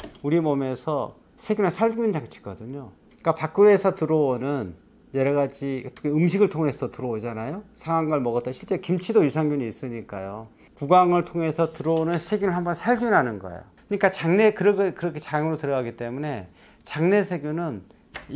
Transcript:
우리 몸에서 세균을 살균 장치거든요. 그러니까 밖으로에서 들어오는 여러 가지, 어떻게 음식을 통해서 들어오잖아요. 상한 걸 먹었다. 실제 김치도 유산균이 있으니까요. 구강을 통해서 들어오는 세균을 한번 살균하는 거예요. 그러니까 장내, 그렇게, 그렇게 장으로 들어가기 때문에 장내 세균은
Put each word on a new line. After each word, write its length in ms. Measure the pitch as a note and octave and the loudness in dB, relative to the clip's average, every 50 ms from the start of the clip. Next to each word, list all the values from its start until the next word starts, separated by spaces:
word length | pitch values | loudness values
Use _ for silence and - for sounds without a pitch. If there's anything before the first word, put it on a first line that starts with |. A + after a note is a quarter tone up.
| - - - - - | -18 -18 -14 -8 -4
우리 180 | C#3+ D3+ E3+ | 0 2 2
몸에서 760 | D#3+ D#3 C#3+ C#3 C#3 C3 B2+ A#2 - - D3+ C#3+ A#2 - - _ _ _ _ | 2 2 0 0 0 -4 -4 -6 -4 -4 -2 -2 -4 -6 -8 _ _ _ _
세균을 340 | - - - G#3+ G#3 G#3 F3+ | -12 -4 -4 -2 0 0 0
살균 420 | - - G#3+ A3+ A3+ A3+ A#3 A3 F#3 | 0 0 0 0 0 0 -2 -2 -2
장치거든요. 760 | D#3 B2 - - - - - F#2+ - A2 A#2 C3+ C#3+ C3+ G#2 - _ _ _ | -2 -4 -8 -16 -16 -14 -14 -14 -14 -14 -14 -14 -14 -14 -16 -20 _ _ _
그러니까 260 | _ _ - E3 D#3 | _ _ -2 -2 -2
밖으로에서 600 | - D3+ D#3 - - G3+ G#3 G#3 F#3+ G3 G3 D3+ | -2 -2 -4 4 6 8 8 8 6 4 2 0
들어오는 800 | - E3 D3+ D#3 D#3 D3+ C3+ B2+ A#2+ B2 C#3 C#3+ C#3 A2 F2+ E2+ - _ _ _ _ _ _ - | 0 0 2 2 4 4 2 0 0 -2 -4 -4 -4 -4 -6 -10 -14 _ _ _ _ _ _ -2
여러 200 | C3+ C3+ C3+ C#3+ | 0 0 2 2
가지, 500 | C#3+ C#3 C3+ - - C#3 C#3 C3+ C3 - | 2 0 0 -2 -6 -6 -6 -6 -6 -8
어떻게 220 | B2 - - - D3+ | -10 -12 -6 -4 0
음식을 420 | D3 D#3 E3+ F3 - G3 G3+ F3+ | 2 4 4 4 4 4 2 2
통해서 400 | - D3+ D#3+ D3 B2+ - - A#2+ | 2 0 -2 -2 -2 -2 -6 -8
들어오잖아요. 720 | - - B2+ B2 A2+ A2 G#2 A#2+ A#2 A2 A2 B2 D#3 G3+ G#3+ - - | -6 -6 -6 -4 -4 -4 -6 -6 -8 -6 -6 -6 -8 -10 -12 -16 -20
상한 340 | - - D#3+ E3 E3 D#3+ D3+ | -14 -6 -2 -2 0 0 0
걸 120 | D#3 C#3+ | 0 0
먹었다. 320 | B2+ B2 A#2 A#2+ A#2+ C3 C3 | 0 0 0 -2 -2 -4 -8
실제 260 | - - - - C3+ | -8 -6 -4 -4 -4
김치도 460 | B2+ - F3+ F3+ F3+ - A3 A3 F3 | -2 -2 -2 -2 0 2 4 4 4
유산균이 420 | C#3+ B2 D#3 D#3 D3+ D3 C#3+ B2+ | 4 2 2 0 0 0 -2 -4
있으니까요. 840 | A2+ G2+ - - B2+ A#2 A#2 G#2+ - - G2 F#2+ G2 G2+ G#2+ A2+ A2 _ _ - - _ | -6 -8 -8 -10 -10 -10 -10 -10 -10 -10 -10 -8 -8 -10 -12 -14 -16 _ _ -20 -20 _
구강을 500 | - C#3+ C#3 F3 F3+ F3+ F3 F3 F3 E3 | -6 0 4 6 6 6 6 4 2 0
통해서 480 | - - E3+ E3 D#3+ D3 - E3 D#3+ E3 | -2 -4 -4 -2 -2 0 0 0 -2 -2
들어오는 460 | - C3+ D#3 E3 D#3+ D#3+ D#3+ E3+ E3 | -4 -2 0 0 2 2 0 -2 -2
세균을 360 | - - G#3+ G#3 G3 G3 F3 | -2 -2 -4 0 0 0 0
한번 200 | F3 F3 F3 E3+ | 0 0 -2 -4
살균하는 640 | D#3+ - G3 B3 A3 A#3+ A#3 G#3+ F3 C3+ B2 A2 G2+ | -2 0 0 0 0 2 2 4 4 2 2 -2 -6
거예요. 220 | F#2+ F#2 F2 E2+ - - _ _ - - | -10 -10 -12 -12 -16 -18 _ _ -10 -6
그러니까 220 | G3+ G3 - F#3+ | -4 2 2 2
장내, 420 | F#3 - - E3 F3 G3+ A3 G#3+ G#3+ | 2 2 0 2 4 6 6 6 4
그렇게, 400 | - F3+ G3+ G3+ F#3+ G3 F#3 - | 4 2 2 4 4 2 -2 -2
그렇게 260 | - - F3 D3 D3+ | -4 -6 -6 -6 -6
장으로 380 | D3+ - D3+ D3+ D3+ D#3+ D#3+ | -8 -4 -2 0 0 0 -2
들어가기 400 | C#3+ - C#3 C#3 C3 B2+ A#2 A2+ | -2 -2 -2 -2 -2 -2 -4 -6
때문에 520 | - A#2+ A#2 B2 C3+ D3+ D3+ C#3 A2 F#2 F2 - _ - - - _ - | -8 -8 -8 -8 -6 -6 -6 -6 -8 -10 -12 -18 _ -20 -20 -20 _ -16
장내 380 | - - D3+ D#3+ F3+ G3 G#3 F#3+ | -10 -4 0 2 4 4 2 2
세균은 600 | G3 F3+ D#3+ C#3 D3+ D3+ E3 F3 D#3+ B2+ G2 F2+ - - _ _ _ - - - - C3+ | 0 -4 -6 -6 -6 -6 -4 -6 -6 -8 -8 -12 -16 -20 _ _ _ -20 -18 -12 -4 2